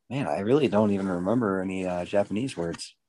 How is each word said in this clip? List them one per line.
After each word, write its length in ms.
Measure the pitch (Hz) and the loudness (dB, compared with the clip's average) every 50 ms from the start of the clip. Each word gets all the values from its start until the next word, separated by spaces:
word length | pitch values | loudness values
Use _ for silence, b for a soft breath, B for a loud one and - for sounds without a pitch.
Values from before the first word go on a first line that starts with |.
| _ - | _ -8
Man, 180 | 117 143 117 80 | -4 -4 -2 -2
I 100 | 71 - | -2 0
really 280 | 98 110 135 156 135 101 | 2 2 4 4 4 4
don't 240 | 101 104 110 104 | 4 4 4 4
even 160 | 101 95 98 98 | 2 0 0 -2
remember 520 | 90 87 90 98 117 127 117 101 95 95 | -2 0 0 0 0 2 2 0 0 0
any, 240 | 92 95 92 95 92 | -2 -2 -4 -4 -4
uh, 200 | 90 90 87 87 | -2 -2 -4 -4
Japanese 520 | - 101 101 101 - 95 107 135 131 - | 0 0 0 0 0 -2 -4 -4 -4 -4
words. 380 | 87 85 85 78 - - - - _ _ | -4 -4 -4 -4 -6 -12 -16 -16 _ _